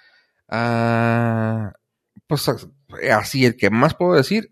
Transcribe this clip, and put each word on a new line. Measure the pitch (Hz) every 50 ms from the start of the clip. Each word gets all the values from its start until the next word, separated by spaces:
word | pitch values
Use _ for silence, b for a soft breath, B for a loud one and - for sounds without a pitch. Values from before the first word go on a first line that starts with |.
| b b b b b b b b b
Ah, | _ - 113 117 120 117 117 117 117 117 113 117 117 117 117 117 117 113 113 110 110 113 113 110 98 - _ _ _ _ _ _ _ _ - -
pues, | - 156 139 - - 131 - - - _ _ _ - - - - 135
así, | 117 107 104 - - 135 127
el | 120 113
que | - - 98
más | 104 117 127 - -
puedo | - 175 180 180
decir, | 151 127 - 196 220 - -